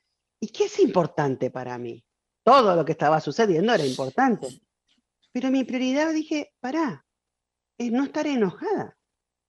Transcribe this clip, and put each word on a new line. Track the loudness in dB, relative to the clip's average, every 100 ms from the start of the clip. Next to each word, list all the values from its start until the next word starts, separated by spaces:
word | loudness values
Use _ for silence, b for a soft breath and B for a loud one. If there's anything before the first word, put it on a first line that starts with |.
| _ _ _ -12
¿Y | -8
qué | -4
es | -2 2
importante | 2 2 0 0 -2 -2 -4
para | -6 -10 -10
mí? | -10 -12 _ _ _ _
Todo | 6 6 6 4
lo |
que | 0
estaba | 0 2 2
sucediendo | 0 0 2 2 2
era | 2
importante. | 0 -2 -4 0 0 0 -6 -14 _ _ _ _ _ _ _
Pero | -6 -2
mi | 0
prioridad, | 0 -2 -2 0 0
dije, | -2 -4 -6 -8 _
"Pará, | -6 -4 -4 -6 _ _ _ _ _ _ _ -8
es | -4
no | -2
estar | -2 -2 -2
enojada, | 0 0 -2 -4 -4 -6 -14 _ _ _ _